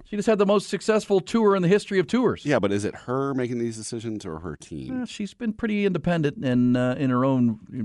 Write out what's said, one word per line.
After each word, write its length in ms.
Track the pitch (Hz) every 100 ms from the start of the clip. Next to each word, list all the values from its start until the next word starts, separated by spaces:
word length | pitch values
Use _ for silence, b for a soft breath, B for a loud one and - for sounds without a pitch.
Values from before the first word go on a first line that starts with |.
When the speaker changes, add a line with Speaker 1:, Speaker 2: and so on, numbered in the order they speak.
Speaker 1:
She 120 | - 208
just 100 | 202
had 120 | 214
the 60 |
most 240 | 196 208 -
successful 520 | 190 - 214 208 196
tour 360 | - 226 214 196
in 60 |
the 60 | 170
history 300 | 202 - 196
of 80 | 170
tours. 380 | 233 226 95
Speaker 2:
Yeah, 140 | 147 127
but 120 | 98
is 140 | 101
it 100 | 101
her 380 | - - 131 139
making 260 | 131 123 120
these 180 | 117 110
decisions 500 | 107 117 117 107 95
or 140 | 80
her 140 | 85
team? 480 | 73 - 78 64 254
Speaker 1:
Uh, 40 | 240
she's 280 | - 202
been 180 | - 240
pretty 340 | 214 226 208 202
independent 580 | 175 - 170 147 -
and, 320 | 139 123 123 123
uh, 200 | 127 127
in 120 | 135
her 140 | 123
own, 360 | 135 135 120 107 - 127